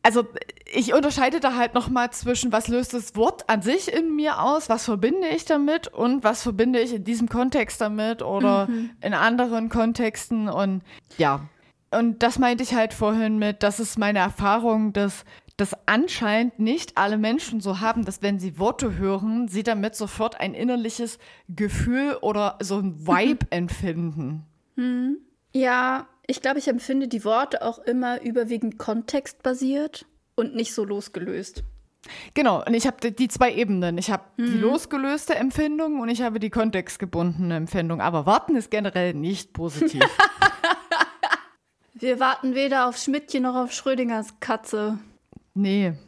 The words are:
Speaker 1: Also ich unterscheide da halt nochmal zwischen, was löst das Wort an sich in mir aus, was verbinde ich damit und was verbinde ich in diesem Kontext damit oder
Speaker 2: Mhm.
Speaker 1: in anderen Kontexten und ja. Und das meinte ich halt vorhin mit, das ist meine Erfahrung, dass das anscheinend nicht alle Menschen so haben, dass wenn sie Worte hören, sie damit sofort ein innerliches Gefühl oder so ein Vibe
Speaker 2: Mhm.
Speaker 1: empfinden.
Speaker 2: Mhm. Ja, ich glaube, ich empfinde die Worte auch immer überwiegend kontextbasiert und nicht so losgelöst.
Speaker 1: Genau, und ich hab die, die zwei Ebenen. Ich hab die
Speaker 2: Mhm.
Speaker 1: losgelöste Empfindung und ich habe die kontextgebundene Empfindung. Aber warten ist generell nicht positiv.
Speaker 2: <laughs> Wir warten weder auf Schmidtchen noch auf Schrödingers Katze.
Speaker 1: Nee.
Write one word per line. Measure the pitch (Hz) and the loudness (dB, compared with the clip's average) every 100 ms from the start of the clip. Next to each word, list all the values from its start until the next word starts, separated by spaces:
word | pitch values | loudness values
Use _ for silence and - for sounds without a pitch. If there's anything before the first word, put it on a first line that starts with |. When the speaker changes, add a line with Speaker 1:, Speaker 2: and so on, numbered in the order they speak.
Speaker 1:
Also | 233 226 233 - - - - | 6 4 0 -8 -14 -18 -4
ich | - 233 | -2 2
unterscheide | 269 285 285 262 320 | 2 2 2 0 2
da | 254 247 | 0 0
halt | 240 247 | 0 0
nochmal | 233 254 240 | 0 -2 -2
zwischen, | - 240 247 247 | -4 -2 -2 0
was | 214 226 | 0 0
löst | 240 247 | -2 -2
das | 247 - 208 | -6 -6 0
Wort | 240 - - | 0 0 0
an | 220 | 0
sich | 190 349 - | 2 0 0
in | - 330 302 | -2 0 0
mir | 302 - | 0 0
aus, | 220 302 311 | 2 0 0
was | 233 - | -2 0
verbinde | 208 220 370 339 | 0 2 2 0
ich | 320 - | -2 0
damit | 302 285 330 - | 2 2 0 -4
und | - 240 269 214 | -2 0 2 2
was | 226 | 0
verbinde | 247 196 240 247 | -2 2 2 2
ich | 240 | 0
in | 226 190 | -2 -2
diesem | 233 226 | 0 0
Kontext | 233 254 277 220 - | 2 2 2 0 -2
damit | 214 214 220 226 | -2 0 -2 -2
oder | - 196 - 196 196 | -2 2 4 4 2
Speaker 2:
Mhm. | 233 233 - | -2 -4 -6
Speaker 1:
in | 202 | -2
anderen | 180 226 240 247 226 226 | 2 4 4 0 0 0
Kontexten | 233 226 233 226 - - 226 214 | 2 0 2 -2 -2 -4 -2 0
und | 170 196 190 - - _ - | 0 0 -2 -6 -20 _ 0
ja. | 151 139 147 _ _ _ _ | 2 2 -4 _ _ _ _
Und | 226 233 226 | 0 2 2
das | 240 247 | 0 4
meinte | 247 240 | 2 2
ich | 254 | 0
halt | 240 220 | 2 0
vorhin | - 214 220 220 214 | 2 0 2 2 2
mit, | 208 208 | 0 2
das | 202 202 | 0 0
ist | 220 226 | -4 0
meine | 208 208 | 2 2
Erfahrung, | 185 - 202 220 233 220 214 | 2 2 2 4 4 2 2
dass | 202 202 - - - - - | 0 -2 -2 -16 -20 -20 -4
das | 196 - - | -4 -2 2
anscheinend | 214 349 - 220 214 240 - | 2 2 0 0 2 0 0
nicht | 214 311 - - | 0 0 -2 0
alle | 202 214 | 2 2
Menschen | 214 269 - 226 | 2 0 -2 -4
so | 196 190 | -2 -2
haben, | 220 233 | 0 0
dass | 202 - | -4 -2
wenn | 202 196 | -2 -2
sie | 185 156 | -4 0
Worte | 202 247 247 175 | 0 0 -4 -2
hören, | 196 196 220 226 233 | 0 0 0 -2 -2
sie | 190 | -2
damit | 220 214 214 - | -2 0 -2 -4
sofort | 208 - 226 - | -8 -2 -4 -2
ein | 190 - | -6 -2
innerliches | 240 247 226 226 233 - - - - | 0 0 -2 -4 -8 -8 -20 -20 -14
Gefühl | 175 208 - 240 254 285 - | -2 -2 0 0 2 0 0
oder | 208 208 202 - | -2 0 0 -2
so | 190 196 | -4 -2
ein | 196 156 156 | -2 -4 2
Vibe | 180 233 294 - | 4 4 2 -2
Speaker 2:
Mhm. | |
Speaker 1:
empfinden. | 170 175 - 185 165 170 156 135 156 156 _ _ - | -2 -2 -2 -4 -2 -4 -4 -6 -8 -12 _ _ -4
Speaker 2:
Mhm. | 247 247 254 285 - _ _ | -2 0 -2 -4 -8 _ _
Ja, | 269 254 247 254 262 - _ - | 0 2 2 2 -2 -6 _ -8
ich | 262 | -2
glaube, | 262 285 | 0 0
ich | 277 | 0
empfinde | 240 - 269 262 | -2 0 -2 0
die | 233 | -2
Worte | 202 226 285 - | 2 2 2 -2
auch | 226 220 | -4 -4
immer | - 247 247 247 | -2 0 0 -2
überwiegend | 240 240 226 233 220 - | -2 0 0 -2 -4 -4
kontextbasiert | - 220 - 285 277 - 262 254 262 277 302 - - _ _ | -4 -4 -2 -4 -4 -6 -4 0 0 0 -2 -8 -20 _ _
und | - 226 226 | -2 -2 -2
nicht | 233 | -4
so | - | -4
losgelöst. | 202 202 - 185 185 180 196 - - - _ _ - - - | -4 -4 -6 -8 -6 -6 -8 -10 -12 -14 _ _ -20 -18 -4
Speaker 1:
Genau, | - 262 175 - | 2 4 2 2
und | |
ich | 233 262 | 0 0
hab | 247 | -2
die, | 233 220 | -6 -2
die | 247 | -2
zwei | - 247 | 0 -2
Ebenen. | 202 226 190 175 175 | 0 0 0 -2 -4
Ich | 190 | -4
hab | 196 - - | -4 -6 -6
die | 233 220 | -2 2
Speaker 2:
Mhm. | |
Speaker 1:
losgelöste | 220 302 - 285 269 294 - 330 | 2 0 -2 -4 -2 -2 -2 0
Empfindung | 262 277 302 302 320 294 | 0 0 0 0 -2 -2
und | 233 | -2
ich | 233 | -2
habe | 247 220 | -2 -2
die | 208 | -2
kontextgebundene | 233 220 190 180 - 185 165 175 160 180 165 | 0 0 0 -6 -8 -6 0 0 0 -2 -2
Empfindung. | 165 196 165 170 | -2 -2 -2 0
Aber | 127 170 147 | 0 2 4
warten | 226 - 277 | 2 4 0
ist | - | 2
generell | 214 202 185 180 | -2 0 0 0
nicht | 156 160 190 - | 0 -4 -4 -8
positiv. | - 165 147 320 - | -8 -6 0 0 4
Speaker 2:
<laughs> | - - 392 - - - 339 339 - 330 - - - 339 - _ _ _ _ | 2 6 2 6 2 4 0 0 0 0 0 0 -2 -2 -4 _ _ _ _
Wir | 233 247 247 | -4 -2 2
warten | 262 269 262 262 | 2 2 -2 0
weder | 277 269 247 | 2 2 2
auf | 240 | 0
Schmidtchen | - 285 294 269 | -2 -2 -2 -2
noch | 254 254 | 0 0
auf | 247 | -2
Schrödingers | - 269 262 240 220 214 _ | -4 -2 0 0 -2 -6 _
Katze. | - 220 - 214 214 214 - _ _ - _ | -4 -4 -4 -4 -2 -4 -8 _ _ -20 _
Speaker 1:
Nee. | 190 196 202 185 147 | 0 2 2 0 -2